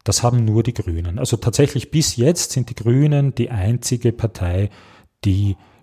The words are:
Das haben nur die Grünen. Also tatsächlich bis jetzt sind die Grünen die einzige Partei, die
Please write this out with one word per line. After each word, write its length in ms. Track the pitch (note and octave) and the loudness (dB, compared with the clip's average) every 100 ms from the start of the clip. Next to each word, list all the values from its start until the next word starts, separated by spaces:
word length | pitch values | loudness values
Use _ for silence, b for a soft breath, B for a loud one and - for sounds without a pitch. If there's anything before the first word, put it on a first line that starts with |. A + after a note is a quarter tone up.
| - | -4
Das 180 | - | 0
haben 240 | A#2+ B2 A2+ | 2 2 2
nur 160 | G#2+ | 2
die 100 | A#2 | 0
Grünen. 460 | - - E2 E2+ E2+ | -2 -4 -4 -4 -4
Also 180 | - A#2 | -2 -2
tatsächlich 540 | - - C#3+ C3+ - | -2 2 2 2 -2
bis 260 | D#3 - - | 0 0 2
jetzt 360 | B2 F3 - | 2 2 -2
sind 180 | C3 A#2+ | -4 -4
die 40 | - | -4
Grünen 600 | G#2+ B2+ D3+ D3 C#3 - | 0 2 4 2 0 0
die 160 | A#2 | -2
einzige 600 | A2+ F#2+ B2+ - A#2+ A#2+ | 0 0 0 -2 0 0
Partei, 580 | - A2+ - F2 F2+ G#2 B B B B _ G2+ | 0 -4 -4 -2 0 -2 B B B B _ 0
die 300 | F#2+ G2+ F#2+ b b | 2 2 -2 b b